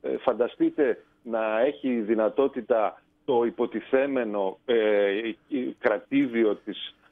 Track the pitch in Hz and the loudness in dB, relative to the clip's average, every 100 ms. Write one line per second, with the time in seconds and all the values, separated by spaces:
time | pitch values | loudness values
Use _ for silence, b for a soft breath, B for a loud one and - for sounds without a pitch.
0 | 139 127 - 110 120 - 165 160 135 104 | -4 -2 -2 0 -2 0 -2 2 0 0
1 | _ _ 120 113 110 110 131 - 131 120 | _ _ -6 -4 -2 0 0 0 -4 -2
2 | 104 110 107 117 139 135 107 117 101 - | 0 2 2 2 0 -2 -2 0 0 -4
3 | _ _ - 123 117 - 117 110 - 131 | _ _ -2 0 0 -2 -4 -4 -2 0
4 | 139 131 113 104 95 - - 117 107 104 | 2 0 -2 -2 -4 -4 0 2 4 4
5 | 101 98 113 - _ 131 127 - 123 104 | 2 0 -4 -8 _ -4 -4 -2 0 0
6 | - 139 139 117 110 101 - 92 - _ | 0 0 2 2 2 0 -8 -12 -12 _
7 | b | b